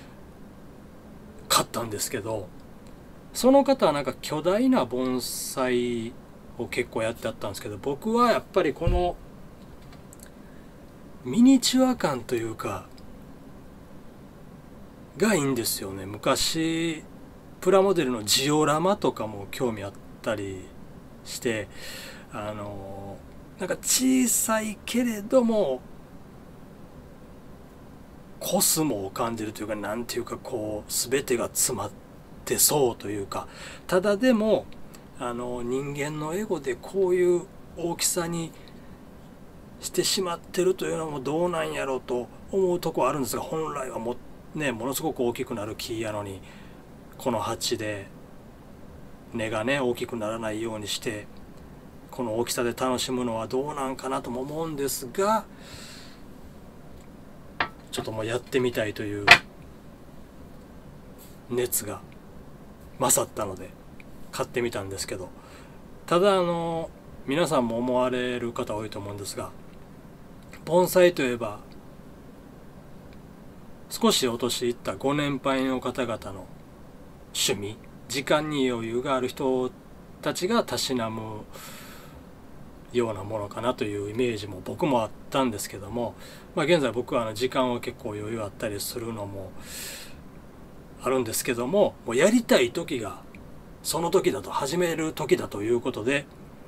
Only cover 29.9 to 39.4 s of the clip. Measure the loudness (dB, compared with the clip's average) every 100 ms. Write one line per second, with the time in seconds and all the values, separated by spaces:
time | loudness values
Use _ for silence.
29.9 | -4 -4 -4 -6 -8 -6 -4 -4 -4 -2
30.9 | -2 2 0 2 2 2 2 2 2 -4
31.9 | -8 -16 -18 -18 -12 -2 4 6 6 4
32.9 | 4 -4 -6 -4 -6 -8 -12 -14 -12 2
33.9 | 4 6 6 6 6 6 4 2 -10 -14
34.9 | -14 -16 -6 -4 -4 -4 -2 0 0 0
35.9 | -2 -2 -2 -2 -2 0 0 0 -4 -2
36.9 | 2 4 6 6 6 2 -10 -14 -6 -4
37.9 | 0 2 2 0 -2 -4 -8 -16 -16 -16
38.9 | -18 -18 -18 -18 -18